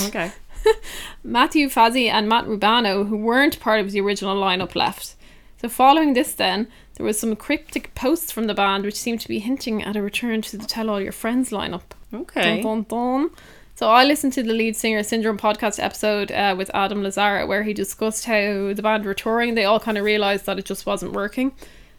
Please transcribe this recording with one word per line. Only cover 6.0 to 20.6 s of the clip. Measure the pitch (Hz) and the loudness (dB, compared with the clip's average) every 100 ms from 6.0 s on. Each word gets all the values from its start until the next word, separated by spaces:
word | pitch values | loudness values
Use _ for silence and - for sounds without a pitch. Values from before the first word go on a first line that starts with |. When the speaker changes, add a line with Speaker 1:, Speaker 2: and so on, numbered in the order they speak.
| 311 | 6
Speaker 2:
this | 240 - | 2 0
then, | - 190 185 247 - - - | 0 0 0 -4 -10 -20 -6
there | 220 | -4
was | 214 | -2
some | 226 | -2
cryptic | 214 - 302 - - - | -4 -2 -2 -4 -10 -10
posts | - 262 330 - | -4 0 0 -2
from | - 220 | -4 -2
the | |
band | 202 196 196 | 0 2 2
which | 196 - | -2 -4
seemed | 247 233 | -4 -4
to | - | -4
be | 226 | -4
hinting | 208 269 - 214 | -2 -4 -2 -4
at | - 208 | -4 -4
a | |
return | 202 - 240 220 | -4 -4 -2 -2
to | 214 202 | -4 -8
the | 220 | -8
Tell | - 220 | -6 -2
All | 202 | -2
Your | 196 | -4
Friends | - 226 247 254 | -6 -2 0 -2
lineup. | 202 156 175 - - - | -4 -6 -8 -10 -20 -14
Speaker 1:
Okay. | 214 349 302 175 170 | -12 -8 0 0 0
Speaker 2:
Dun, | 220 220 | -2 -4
dun, | 208 226 247 262 | -4 -4 -2 0
dun. | 330 - - - - | -2 -4 -18 -20 -20
So | - 220 | -2 4
I | 233 | 6
listened | 277 294 277 | 6 4 0
to | 262 | -2
the | 226 | -2
lead | 226 226 220 | 0 0 -2
singer | 226 214 | 0 0
Syndrome | 208 226 220 208 | -2 -2 -2 0
podcast | 214 214 220 190 | 0 0 -2 -2
episode, | - - 214 208 202 | -4 -2 0 0 -2
uh, | - 202 185 | 0 0 0
with | 190 | -2
Adam | 202 196 202 | -2 -2 -2
Lazzara, | 196 196 208 202 - | -4 0 0 0 0
where | 202 | 0
he | 214 | -2
discussed | 208 196 - 220 214 - | -4 -6 -2 -4 -2 -2
how | 214 202 202 196 | 0 0 0 -2
the | 202 | -2
band | 214 214 208 | 0 0 -2
were | |
touring. | 196 226 226 240 | -4 -2 0 2
They | 226 | 2
all | 196 220 | 2 2
kind | 233 214 | 0 -2
of | |
realised | 208 214 196 202 | 0 2 2 0
that | 202 | -2
it | 190 | -6